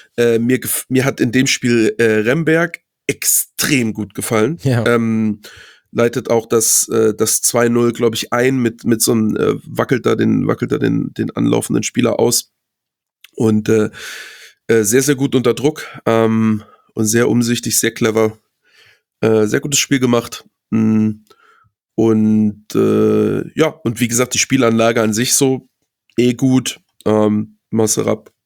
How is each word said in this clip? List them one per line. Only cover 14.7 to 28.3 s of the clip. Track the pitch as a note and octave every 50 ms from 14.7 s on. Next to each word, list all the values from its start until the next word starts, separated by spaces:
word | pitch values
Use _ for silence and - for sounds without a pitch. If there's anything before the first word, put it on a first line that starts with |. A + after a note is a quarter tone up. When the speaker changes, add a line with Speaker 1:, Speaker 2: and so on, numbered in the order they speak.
| A#2 A2+ G#2
Speaker 1:
sehr, | G2 A#2+ C3+
sehr | C3 D3 C#3+
gut | B2+ C#3 C3 B2
unter | C3 A#2 A#2+ A#2
Druck, | A#2+ B2 D3+ D3+ - - - - - -
ähm, | A#2 A2+ A2+ A2+ A2 A2+ A2 A2 A2 G#2+ G#2 - _ - _ _ _ -
und | A2+ A2
sehr | G#2 A2 A#2 A#2+ -
umsichtig, | A#2 A#2+ A#2 A#2 A#2+ - - - - -
sehr | - A2+ -
clever. | - A#2 A2 G#2+ A2+ A2 G#2+ - - _ _ _ _ _ _ _ _ _ _ _ _ _ _ _ -
Äh, | A#2 A2+ A2 A2 G#2+
sehr | G#2+ B2+ C#3
gutes | - D3 C#3 -
Spiel | - - C#3+ B2+
gemacht. | B2+ A#2+ A#2+ A#2 A2+ - - - - _ _ _ _ -
Mm, | A2 A2+ A2 A2 A2 G#2+ G#2+ G#2+ G#2+ G#2+ _ _ _ _ _ _ _ _ _ _ _ _ _ _ -
und, | - A2+ A2+ A2 G#2+ G#2+ G#2+ G#2+ G#2+ G#2+ G#2 G#2 - _ - -
äh, | A2 A2 G#2+ G#2+ G#2+ G#2+ G#2+ G#2+ G#2+ G#2 G#2 G2+ G2+ - - -
ja, | - D#3 D#3
und | - - - A#2 A2+ A2+
wie | B2
gesagt, | A2 A#2 A#2+ B2 A#2+ -
die | -
Spielanlage | - - C#3 C3 A#2+ A#2 A2+ A2 A2+ A#2 A#2 A#2+
an | A2 A2 G#2
sich | A2 B2+ - -
so | - C#3 C3 C3 C3 - _ _ _ _ _ _ _ _ _ -
eh | A#2 A#2+ B2 A#2+
gut. | - C3+ C3 C3 C3 C3 - - - _ _ _ _ -
Ähm, | G2+ G#2+ G#2+ G#2+ G#2+ G#2+ G#2+ G#2+ - _ _ _ -
Marcel | A2 A2 A2 G#2 - A2 G#2+
Rapp | G#2+ G#2+ - - -